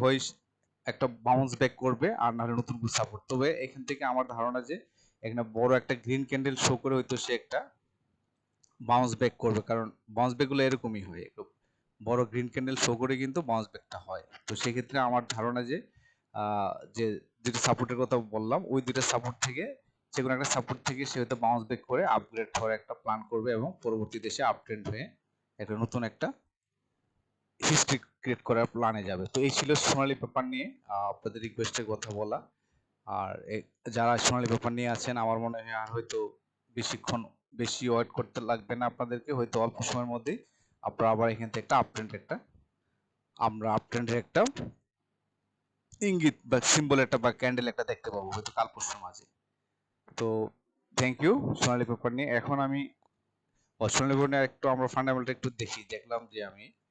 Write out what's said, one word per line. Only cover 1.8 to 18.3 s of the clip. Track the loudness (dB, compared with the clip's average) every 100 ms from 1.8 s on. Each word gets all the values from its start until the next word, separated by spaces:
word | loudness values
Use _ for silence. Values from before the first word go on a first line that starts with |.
করবে, | 0 2 0 2
আর | 0 2
নাহলে | 0 0
নতুন | -2 -4
করে | -2 -2
সাপোর্ট। | -4 -6 -4
তবে | 0 0 0
এখান | -6 -8 -8
থেকে | -4 0
আমার | 0 -2 -2
ধারণা | -2 -2 -4
যে | -8 -10 _ _ _
এখানে | -6 -4 -4 2
বড় | 4 4
একটা | 2 -4
গ্রিন | 0 -2 0
ক্যান্ডেল | -2 -2 0 0
শো | 2
করে | 2 0
হয়তো | 0 -4
সে | -2 -4
একটা | -2 -6 -6 _ _ _ _ _ _ _ _ _ _ -10 2
বাউন্স | 4 4 2
ব্যাক | 0 2
করবে, | 0 0 0
কারণ | -2 -2 -10 -6 0
বাউন্স | 0 2
ব্যাকগুলো | 0 4 2
এরকমই | 2 -2 -6 -8
হয়, | -12 -14
একটু | -14 -16 _ _ _ _ _ 0
বড় | 0 0
গ্রিন | -2 -4
ক্যান্ডেল | -4 -2 0
শো | 0 2
করে | 0 0
কিন্তু | -2 -2 0
বাউন্স | -2 -2
ব্যাকটা | -12 -14 -14 -10
হয়। | -12 -12 -16 -8
তো | -4
সেক্ষেত্রে | -2 -2 -2 0 2
আমার | 2 0
ধারণা | -2 -2 -2 -2
যে, | -6 -8 _ _ _ _ -4
আহ, | -2 0 0 -4 -8 -2
যে | -2 -2 -10 _
দুটো | -4 0 2
সাপোর্টের | 2 0 0
কথা | 2 2 0